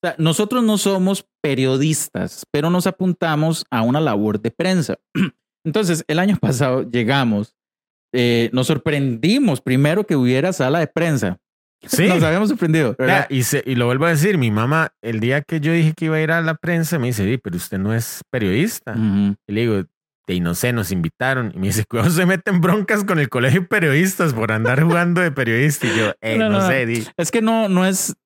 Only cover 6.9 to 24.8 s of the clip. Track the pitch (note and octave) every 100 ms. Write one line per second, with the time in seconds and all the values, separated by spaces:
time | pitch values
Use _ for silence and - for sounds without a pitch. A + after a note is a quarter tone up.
6.9 | A#2+ A2+ C#3 B2 G#2 G#2 _ _ _ _
7.9 | _ _ B2 A#2+ A#2+ A#2 B2+ B2+ D3+ -
8.9 | C#3+ C#3 A2+ D3 B3 B3+ C3 - B2+ C#3+
9.9 | F3+ G#3 D#3 B2 B2+ F3 F#3 C3 E3 D#3
10.9 | - E3+ C#3 G#2 F#3 _ _ _ _ -
11.9 | - F#3 F3+ D#3+ E3+ G#3+ C4+ E3+ D#3+ C3
12.9 | G2+ C3 F#3+ C3+ C3+ A#2 C#3+ - B2 A#2+
13.9 | B2+ E3 D#3 F3+ F#3 A#2+ G#2+ A#2+ D#3 D#3+
14.9 | _ A#2 A2+ A2+ C#3 D3 D#3+ D3+ E3+ D#3
15.9 | D#3 D#3+ D#3 D#3 E3 D#3+ D#3+ E3 E3+ D#3+
16.9 | E3 A#2+ G#2+ G2 B2 G2+ F2 - G2 G2
17.9 | A2+ A#2 - - B2+ G2+ G2+ G3+ - -
18.9 | A2 A2 G2+ G2+ G2 - G#2 A#2+ G#2 F2+
19.9 | _ _ _ - F2+ E2+ E2+ B2 A#2+ F#2
20.9 | F#2 E2 _ B2+ C3 A2+ F2+ F#2+ G#2+ G#2+
21.9 | A#2 A2+ E3 F3+ F#3 G#3 F3+ F3 G#3 F#3+
22.9 | G#3+ G3 E3+ C#3 B2+ B2+ F#3+ F3+ A3 D#3+
23.9 | C#3 F#3 F#3+ E3+ A#2 A2 A2 A2+ C3+